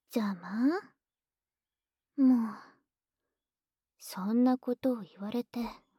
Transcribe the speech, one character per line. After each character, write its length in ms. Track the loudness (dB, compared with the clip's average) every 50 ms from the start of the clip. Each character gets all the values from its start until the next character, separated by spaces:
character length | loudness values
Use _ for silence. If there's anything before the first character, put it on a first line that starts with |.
| _ _
ち 100 | -4 -2
ゃ 140 | -2 -2 -4
ま？ 460 | -6 -8 -8 -4 0 2 2 2 0 -4 -10 _ _ _ _ _ _ _ _ _ _ _ _ _ _ _ _ _ _ _ _ _ _ _ _ _
も 340 | 4 4 6 6 4 2 -2
う、 40 | -8 -12 -18 -20 _ _ _ _ _ _ _ _ _ _ _ _ _ _ _ _ _ _ _ _ _ _ _ _ _ _
そ 320 | -18 -14 -10 -8 -4 0
ん 120 | 2 4 4
な 140 | 4 4
こ 180 | 2 -2 -4 -4
と 180 | -2 -2 -2 -2
を 80 | -2
言 180 | -6 -12 -14 -12
わ 100 | -10 -8
れ 140 | -6 -6 -8
て、 160 | -8 -10 -10 -10 -10 -12 -16 _ _ _